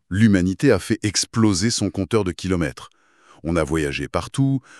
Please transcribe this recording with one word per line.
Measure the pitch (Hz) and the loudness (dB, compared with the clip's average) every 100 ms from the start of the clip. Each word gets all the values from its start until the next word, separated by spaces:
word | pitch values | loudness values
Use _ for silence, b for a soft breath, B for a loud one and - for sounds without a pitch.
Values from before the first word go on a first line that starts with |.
| - | -6
l'humanité | 92 113 95 90 95 139 | 2 4 4 2 2 2
a | 98 | 2
fait | - 110 | 0 -4
exploser | 104 - - 117 110 87 113 | -2 -4 -4 2 2 2 0
son | - 101 | 0 -2
compteur | - 92 113 | -2 -2 0
de | 90 | -2
kilomètres. | 85 92 90 73 - - b b b b b 78 | -4 -2 -2 -2 -6 -18 b b b b b -4
On | 85 | -2
a | 73 | 0
voyagé | 80 73 69 69 | 0 -2 -4 -4
partout, | 90 - - 139 135 B B | -6 -6 -2 0 0 B B